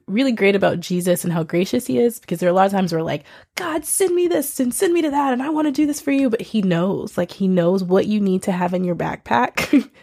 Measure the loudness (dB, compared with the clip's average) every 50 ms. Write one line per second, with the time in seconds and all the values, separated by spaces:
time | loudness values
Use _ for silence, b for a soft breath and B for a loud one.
0 | _ -4 -2 0 0 0 2 2 2 2 4 4 2 0 0 -2 -4 -4 -4 -2
1 | 2 0 0 0 0 -2 -2 -2 -2 0 0 0 0 0 -2 -2 -2 0 0 2
2 | 2 2 0 -4 -8 -8 -6 0 0 2 4 4 4 4 2 0 0 0 -2 -2
3 | -2 -4 -6 -6 B B B B B B _ -8 -6 -4 -4 -4 -4 -4 -2 0
4 | 0 2 2 2 2 2 0 0 -2 -4 -4 -2 -2 -2 0 0 0 2 2 2
5 | 0 0 0 0 0 0 -2 -2 -2 -2 -2 0 0 0 0 0 0 0 -2 -4
6 | -2 0 0 2 2 2 0 -2 -4 -4 -2 0 0 2 2 2 0 0 -2 -4
7 | -6 -6 -4 -4 -6 -6 -4 -2 0 0 2 2 2 2 2 0 0 2 2 2
8 | 2 2 0 0 2 0 0 0 0 -2 -2 0 -2 -2 -2 -2 -2 -2 -2 -4
9 | -4 -6 -8 -10 _ -2 0 0 0 0 -2 -6 -2 2 2 2 2 0 _ -20